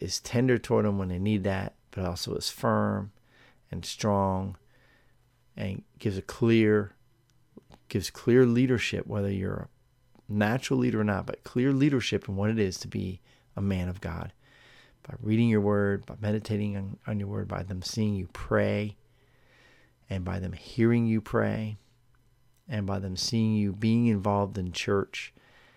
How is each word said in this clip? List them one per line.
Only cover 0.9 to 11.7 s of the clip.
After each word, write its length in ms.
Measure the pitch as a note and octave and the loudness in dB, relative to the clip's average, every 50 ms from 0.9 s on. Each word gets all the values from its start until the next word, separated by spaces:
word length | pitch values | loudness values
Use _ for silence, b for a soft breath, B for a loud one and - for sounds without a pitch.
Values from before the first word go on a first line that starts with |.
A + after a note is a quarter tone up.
| G2+ G2 | 0 0
when 100 | F#2+ F2+ | -2 -2
they 100 | F2+ F2+ | -2 -2
need 260 | G2 G#2+ G#2+ G2+ F#2 | 0 2 2 2 0
that, 300 | G2 F#2+ F#2+ G2+ G#2 - _ _ _ | 0 -2 -2 -4 -6 -10 _ _ _
but 140 | - G2 F#2 | -6 -4 -4
also 300 | F2 F2 - - - - | -4 -4 -4 -6 -6 -4
is 140 | - - - | -4 -6 -6
firm 640 | - - - A#2 A2 G#2+ G#2 G#2 G#2 G2+ G2+ G#2 b b b b b b b b b b b _ | -6 -2 0 2 2 2 2 0 -2 -4 -6 -8 b b b b b b b b b b b _
and 140 | - F#2+ - | -10 -10 -8
strong 720 | - - - - G#2 G2+ G2 G2 F#2+ F#2+ F#2 F#2+ F#2+ F#2+ - b b b b b b b b b b b b b b _ _ _ _ _ - | -10 -8 -4 0 0 2 2 2 2 0 -2 -4 -6 -8 -10 b b b b b b b b b b b b b b _ _ _ _ _ -8
and 240 | G#2 F#2+ F#2+ - - _ _ - | -6 -6 -6 -8 -10 _ _ -6
gives 200 | - A2 F#2+ F#2+ | -4 -4 -4 -4
a 40 | |
clear, 680 | - - - - A#2+ A#2 A#2 A2+ A2 G#2+ G#2+ G#2 G2 G2 - _ _ _ _ _ _ _ _ _ _ _ _ - - _ - - _ - | -6 -10 -4 0 2 4 6 6 6 6 4 4 2 -2 -8 _ _ _ _ _ _ _ _ _ _ _ _ -20 -20 _ -20 -20 _ -6
gives 220 | - G2+ F2 - | -4 -4 -4 -6
clear 340 | - - - B2 A#2 C3 B2+ | -10 -2 2 6 8 8 8
leadership, 640 | A#2+ A#2 B2 C3+ B2+ B2 G#2+ - - - - - | 6 6 4 4 2 2 0 -2 -2 -4 -6 -6
whether 240 | - G#2+ G#2 G2+ G2+ | -6 -4 -4 -2 -2
you're 400 | G2 F#2+ F#2+ F#2+ G2 F#2 - - _ _ _ _ _ _ _ _ _ _ _ - | -2 -4 -4 -4 -6 -6 -8 -12 _ _ _ _ _ _ _ _ _ _ _ -4
a 40 | |
natural 460 | G#2 G#2 G#2 G#2+ A#2+ C3+ - - C#3+ C3 | 0 0 2 2 2 0 0 0 0 2
leader 220 | B2 A#2+ A2 G#2+ | 2 2 2 0
or 40 | G#2+ | 0
not, 200 | G#2 G2 F#2+ - | 0 0 -2 -4
but 180 | - - - - | -6 -8 -10 -10
clear 280 | - - B2 B2+ C#3 | -4 0 2 2 2